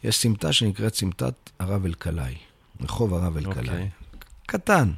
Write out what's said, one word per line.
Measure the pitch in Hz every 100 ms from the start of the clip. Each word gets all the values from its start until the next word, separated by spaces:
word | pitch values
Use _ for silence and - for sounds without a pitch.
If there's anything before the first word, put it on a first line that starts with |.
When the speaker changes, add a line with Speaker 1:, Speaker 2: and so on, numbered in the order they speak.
Speaker 1:
יש | 113 110
סמטה | 123 104 156
שנקראת | 143 113 98 107
סמטת | - 95 90 - 123 - _
הרב | 92 101
אלקלעי, | 95 82 - 80 65 64 - _ _ -
רחוב | 67 - 117
הרב | 87 90 80
אלקלעי. | 78 95 -
Speaker 2:
אוקיי. | 87 98 - - - - - -
Speaker 1:
קטן. | 208 - 196 117